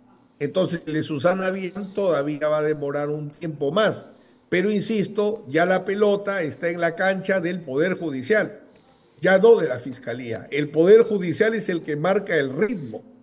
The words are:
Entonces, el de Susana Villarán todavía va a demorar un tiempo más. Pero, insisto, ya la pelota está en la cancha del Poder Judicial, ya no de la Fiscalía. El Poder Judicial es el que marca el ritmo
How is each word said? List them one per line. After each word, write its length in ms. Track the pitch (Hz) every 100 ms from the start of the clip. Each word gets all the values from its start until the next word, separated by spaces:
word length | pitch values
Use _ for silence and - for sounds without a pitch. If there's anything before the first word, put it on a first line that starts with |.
| _ _ _ -
Entonces, 420 | 143 190 165 165 -
el 80 | 156
de 80 |
Susana 480 | 156 151 170 185 185
Villarán 440 | 190 185 196 190 202
todavía 540 | 190 147 143 147 151
va 100 | 151
a 40 |
demorar 480 | 151 147 143 143 147
un 200 | 151 147
tiempo 400 | - 165 147 143
más. 360 | 180 208 127 - - _ _ _
Pero, 220 | 180 196
insisto, 720 | 208 - 220 - - 104 110 123
ya 160 | 151 175
la 200 | 185 185
pelota 580 | 196 208 202 202 196
está 260 | 156 120 170
en 100 | 175
la 160 | 165 165
cancha 440 | 190 196 160 190
del 200 | 170 180
Poder 340 | 131 135 175 180
Judicial, 680 | 165 131 123 214 170 - - - _ _ _ _
ya 180 | 180 190
no 160 | 226 220
de 120 | 156
la 100 | 123
Fiscalía. 680 | 131 120 - 123 123 107 -
El 200 | 143 147
Poder 320 | 151 175 226
Judicial 520 | 226 208 180 135 214 226
es 140 | 196
el 140 | 170
que 120 | 156 147
marca 420 | 170 196 196 165
el 160 | 135
ritmo 500 | 135 208 214 127 107 - -